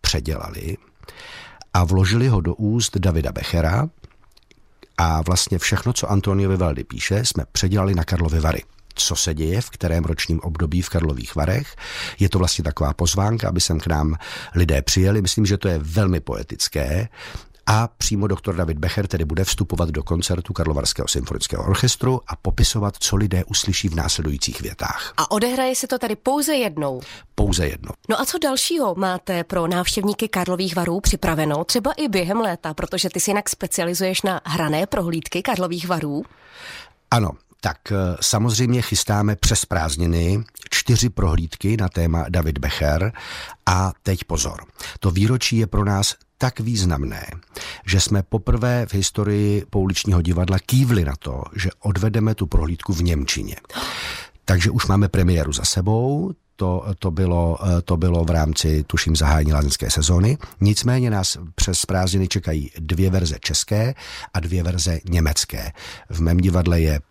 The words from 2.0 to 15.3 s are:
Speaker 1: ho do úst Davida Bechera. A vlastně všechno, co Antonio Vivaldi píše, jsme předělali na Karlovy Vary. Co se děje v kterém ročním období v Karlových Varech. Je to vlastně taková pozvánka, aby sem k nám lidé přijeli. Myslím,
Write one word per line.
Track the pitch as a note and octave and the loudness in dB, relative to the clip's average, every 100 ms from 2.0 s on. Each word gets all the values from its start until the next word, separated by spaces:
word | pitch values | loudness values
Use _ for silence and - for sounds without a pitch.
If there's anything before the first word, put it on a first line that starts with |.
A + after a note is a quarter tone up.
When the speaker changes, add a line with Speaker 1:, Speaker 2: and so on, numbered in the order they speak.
| F#2 A2+ C3 | 4 4 4
Speaker 1:
ho | A2 | 2
do | D#2+ | 2
úst | - G#2+ A#2 A2+ G2+ | 0 0 0 0 0
Davida | F#2 E2 D#2 | 2 2 0
Bechera. | - - E2+ D#2 G2 D#3 - - _ - _ _ _ - _ - - | -4 -2 0 2 2 0 -6 -20 _ -20 _ _ _ -20 _ -16 -2
A | E2+ D#2+ | 0 2
vlastně | D#2+ F2+ - F#2 | 2 0 0 -2
všechno, | - G2+ - | 0 0 0
co | B2 - | -2 0
Antonio | G2 G2+ G2 G2 | 0 2 0 2
Vivaldi | F#2+ F2 C2 | 2 0 -2
píše, | A#1+ A1+ - G2+ | -6 -8 -2 0
jsme | A#2+ - C#2 | 0 -2 -4
předělali | - F#2 G2+ F#2+ | -2 2 2 2
na | F2+ | 2
Karlovy | E2 F2+ E2 D#2 | 0 0 2 2
Vary. | D#2 C#2+ - - - | 2 -2 -6 -20 -18
Co | - - - | -4 -2 0
se | - | -2
děje | D2+ D#2+ F#2+ | 0 0 0
v | - | -2
kterém | - F2 E2 | -4 0 0
ročním | D#2+ D#2+ - D#2+ | 0 -2 0 -2
období | E2+ D#2 E2 F2 | -2 -2 0 0
v | F2 | 0
Karlových | F2 D#2+ C2 A#1 - | 0 0 -2 -4 -2
Varech. | D2+ G#2+ C#3+ - - - - - | 0 0 -2 -12 -14 -10 -10 0
Je | G2 | 2
to | F#2+ | 2
vlastně | F2+ - | 2 0
taková | D#2 D2 D2 | -2 0 -2
pozvánka, | D2 F2 G2 G2+ A2+ G2+ | 0 2 4 4 2 0
aby | E2+ | 0
sem | - D#2+ | 0 0
k | E2+ | 2
nám | D#2 D2+ D#2 - - - | 2 2 0 -6 -14 -4
lidé | E2+ E2+ C#2+ | 2 4 4
přijeli. | - - F#2 G#2 | 2 2 4 2
Myslím, | F#2 | 0